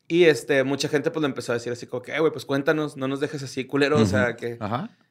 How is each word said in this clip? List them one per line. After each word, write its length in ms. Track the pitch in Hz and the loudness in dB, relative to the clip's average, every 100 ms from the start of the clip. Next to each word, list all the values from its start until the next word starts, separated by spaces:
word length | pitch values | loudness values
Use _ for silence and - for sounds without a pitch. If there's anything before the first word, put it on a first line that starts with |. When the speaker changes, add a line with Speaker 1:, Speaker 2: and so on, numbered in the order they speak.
| - | 0
Speaker 1:
Y, 160 | 165 | 6
este, 400 | 170 147 - 139 | 6 6 4 2
mucha 240 | 135 139 143 | 2 0 0
gente, 220 | 147 151 | 0 -2
pues, 120 | 160 | -2
le 60 | 147 | -2
empezó 240 | 127 120 | -4 -4
a 20 | |
decir 180 | 120 120 | -4 -4
así 140 | 120 117 | -8 -8
como 160 | 127 | -10
que, 120 | - | -6
"Eh, 40 | 139 | 0
güey, 120 | 160 | 0
pues, 120 | 131 | -2
cuéntanos, 520 | - 139 143 156 151 139 | -4 -2 0 0 -2 -6
no 120 | 131 | -6
nos 120 | 139 | -4
dejes 220 | 147 151 | -6 -6
así, 220 | 135 - 123 | -10 -8 -4
culero", 320 | 139 143 151 | 0 2 4
o 60 | 131 | 4
sea, 240 | 127 120 | 2 0
Speaker 2:
Ujú. 60 | 117 | -2
Speaker 1:
que 200 | 120 117 | -8 -8
Speaker 3:
Ajá. 300 | 104 120 220 _ _ | -6 -4 -6 _ _